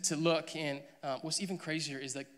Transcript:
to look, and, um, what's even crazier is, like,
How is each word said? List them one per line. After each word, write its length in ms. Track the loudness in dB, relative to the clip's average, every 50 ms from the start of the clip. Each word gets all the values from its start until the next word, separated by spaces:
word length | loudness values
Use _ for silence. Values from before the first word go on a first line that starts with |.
| 0
to 140 | 0 2
look, 380 | 4 6 6 6 4 2 -2 -4
and, 280 | -2 0 0 -2 -2 -6 -12 -14 -8 -4
um, 180 | -2 -2 -2 -2
what's 180 | -2 -2 -2
even 160 | 0 -2 -2
crazier 420 | -2 -2 -2 -2 0 0 -2 -4 -4
is, 160 | -4 -4 -4
like, 120 | -6 -6 -8 -10